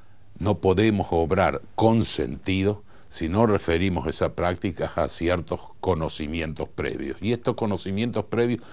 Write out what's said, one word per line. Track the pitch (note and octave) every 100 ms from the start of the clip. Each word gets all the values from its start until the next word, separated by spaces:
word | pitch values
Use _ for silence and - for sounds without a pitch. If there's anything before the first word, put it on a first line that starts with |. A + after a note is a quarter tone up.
| - - - -
no | F#2 G2+
podemos | F#2+ F2+ A2 G2+ F2
obrar | E2+ D#2+ F#2 E2+ C#2 - -
con | A2+ A2+ G#2
sentido | - B1+ C#2 - F#2+ G2 G#2+ - - -
si | - D#2+
no | G2 A2+
referimos | G2 - E2+ F#2+ E2 D#2+
esa | - F2
práctica | D#2+ F2 F2 G2+ D#2+ D#2 -
a | D2+
ciertos | - E2 F2 D#2 E2 - -
conocimientos | F#2 E2 D#2 - D2+ E2 D#2 D2+ C#2
previos. | - C#2 B1+ C#2 -
Y | G2+
estos | A#2+ B2+
conocimientos | A2 A2 G2 F#2+ G2 A#2 G#2+ -
previos | A2+ A#2+ B2 -